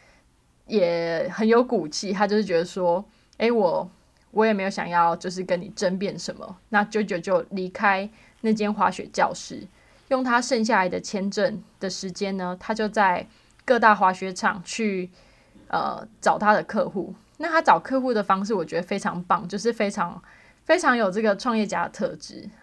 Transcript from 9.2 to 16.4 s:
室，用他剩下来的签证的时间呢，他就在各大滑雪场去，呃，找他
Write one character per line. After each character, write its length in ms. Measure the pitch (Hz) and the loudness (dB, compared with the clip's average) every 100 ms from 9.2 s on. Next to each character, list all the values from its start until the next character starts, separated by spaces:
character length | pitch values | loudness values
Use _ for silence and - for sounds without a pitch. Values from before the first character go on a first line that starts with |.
| - | 0
室， 340 | - - - - _ _ _ - | 0 -12 -14 -16 _ _ _ -4
用 140 | 262 | -2
他 160 | 254 240 | 2 0
剩 240 | 240 240 | 2 0
下 140 | 220 214 | 4 2
来 100 | 185 | 2
的 140 | 180 | -2
签 300 | - 202 196 | -4 -4 -4
证 320 | 202 190 202 - - | 0 0 -2 -12 -10
的 80 | 190 | -8
时 240 | - 190 | -6 -10
间 240 | 180 196 190 | -6 -4 -4
呢， 180 | 180 180 | -6 -8
他 140 | - | -6
就 120 | 220 214 | -4 -2
在 400 | 220 190 175 - _ _ _ | 2 2 2 -4 _ _ _
各 140 | - 240 | 0 6
大 160 | 220 | 6
滑 180 | 208 190 | 6 4
雪 180 | 185 190 | 2 -6
场 300 | 185 208 180 | -2 -2 -4
去， 460 | 170 - 220 190 180 - _ _ _ - - | -8 -4 -2 -2 -6 -12 _ _ _ -20 -6
呃， 380 | - 139 - - - | -4 -2 -6 -12 -2
找 180 | 202 | 0
他 140 | - | 2